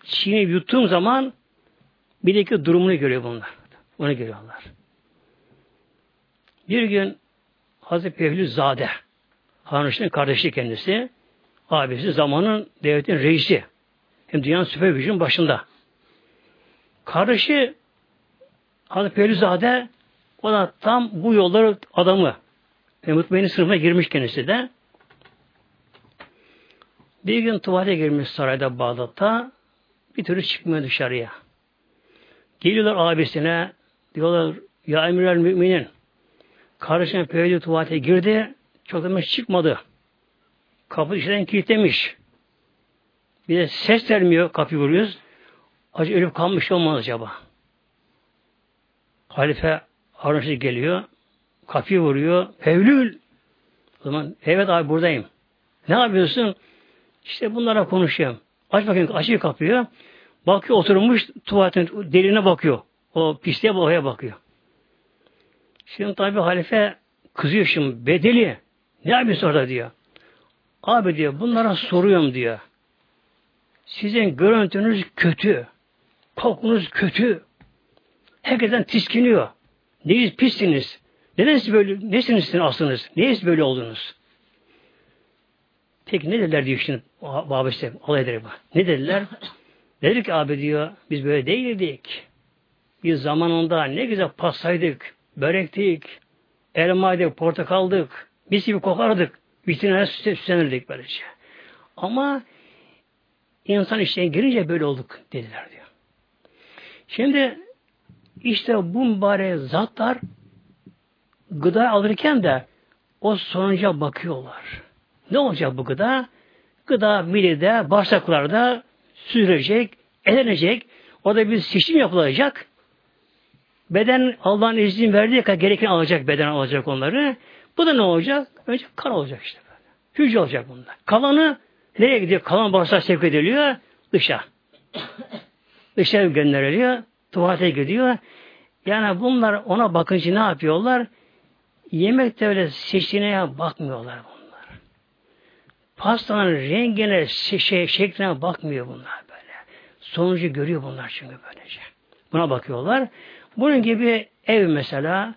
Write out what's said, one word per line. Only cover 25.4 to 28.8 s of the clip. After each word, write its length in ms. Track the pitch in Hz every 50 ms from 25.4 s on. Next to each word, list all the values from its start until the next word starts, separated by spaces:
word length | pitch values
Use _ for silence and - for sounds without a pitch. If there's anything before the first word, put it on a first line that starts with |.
| _ _ _ _ _ _ _ _ _ _ _ _ _ _ _ _ - - _ _ _ _ _ _ _ _ _ _ _ _ _ _ _ _ _ _ _
Bir 160 | 190 214 233
gün 200 | 226 226 220 185
tuvalete 360 | - 196 185 185 190 202 190
girmiş 340 | 160 156 151 147 147 139 -
sarayda, 500 | - - 143 131 131 131 139 131 123
Bağdat'ta. 720 | 123